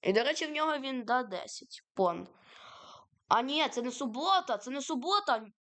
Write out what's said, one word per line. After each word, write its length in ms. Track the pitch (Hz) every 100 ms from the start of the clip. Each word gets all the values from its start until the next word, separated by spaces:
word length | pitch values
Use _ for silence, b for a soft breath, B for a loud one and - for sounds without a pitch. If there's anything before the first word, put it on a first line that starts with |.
І, 100 | -
до 120 | 202
речі, 220 | 247 320 311
в 40 |
нього 280 | 302 311 302
він, 260 | 269 262
да, 180 | 220 247
десять. 600 | 233 185 - - - - _
Пон. 340 | - 185 170 185 B B B B B B B B _ _
А 140 | 214
ні, 260 | 254 302 294
це 140 | -
не 100 | 247
субота, 640 | 240 277 220 330 381 - 208
це 120 | -
не 100 | 277
субота. 640 | 269 302 302 403 403 233 220 _